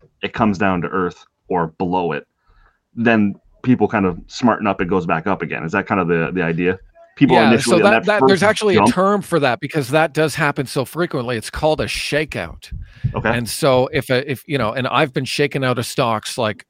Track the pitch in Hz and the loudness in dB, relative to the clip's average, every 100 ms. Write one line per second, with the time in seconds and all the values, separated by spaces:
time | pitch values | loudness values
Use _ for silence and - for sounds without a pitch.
0 | _ _ 101 - 110 95 101 92 85 95 | _ _ -8 0 0 2 0 0 -2 -2
1 | 87 - _ _ - 90 82 - 90 90 | -4 -6 _ _ -4 -2 -2 -4 -2 -2
2 | 85 76 - _ _ _ _ _ _ - | -2 -4 -8 _ _ _ _ _ _ -2
3 | 117 113 104 - _ _ 127 123 104 110 | 2 4 2 -2 _ _ 0 2 2 2
4 | 95 85 - - 123 104 101 95 92 95 | 0 -2 -10 -2 0 2 0 -2 0 -2
5 | 85 82 101 92 78 67 80 101 92 101 | 0 -2 -2 -4 -4 -6 -4 -4 0 0
6 | 85 85 78 90 82 82 90 92 - _ | 2 0 0 -2 -2 0 0 -2 -6 _
7 | - - - 120 - 117 - - - 113 | -16 -4 2 4 4 4 2 4 4 4
8 | 180 208 202 190 202 208 214 180 107 180 | 2 2 4 4 2 2 2 4 4 4
9 | 190 208 - 170 139 120 135 160 120 151 | 2 0 0 0 0 0 -4 -4 0 2
10 | 160 139 156 - 151 - 127 143 123 156 | 2 2 0 0 -2 -2 -4 -4 -4 -4
11 | 175 143 120 117 - - 151 156 107 - | -4 -4 -4 -4 -6 -2 0 0 -2 -6
12 | - 143 151 117 85 - - - - - | -4 -2 -2 -6 -10 -12 -14 -14 -14 -6
13 | - 101 107 117 113 - 151 127 135 151 | -6 -2 0 0 -2 0 2 4 2 -2
14 | - 127 143 123 - 139 110 123 127 127 | 0 -2 -2 -8 -4 -2 -2 -2 -2 0
15 | 127 127 127 - 147 143 131 123 113 - | 0 -2 -4 -2 -2 0 -2 -2 -2 -2
16 | 123 110 - - 110 104 - | 0 -2 -4 -4 -4 -4 -8